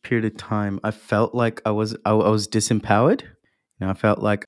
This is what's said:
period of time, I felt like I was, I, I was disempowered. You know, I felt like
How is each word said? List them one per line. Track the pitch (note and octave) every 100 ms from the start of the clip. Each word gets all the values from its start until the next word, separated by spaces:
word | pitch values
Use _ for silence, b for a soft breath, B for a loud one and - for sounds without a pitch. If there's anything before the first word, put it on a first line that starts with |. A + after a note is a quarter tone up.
period | - A#2+
of | A2 A2
time, | - G#2+ G2+ G2
I | A2
felt | - - G#2 A2+
like | B2 A#2 A#2 A2
I |
was, | G#2+ A2 A2+ G#2
I, |
I | G#2+ G#2+
was | G#2+ G2+
disempowered. | A2 - A2 - G#2 C3+ -
You | - - _ _ _ _ F#2+
know, |
I |
felt | F#2+ G#2+ G2+
like | G#2 G2+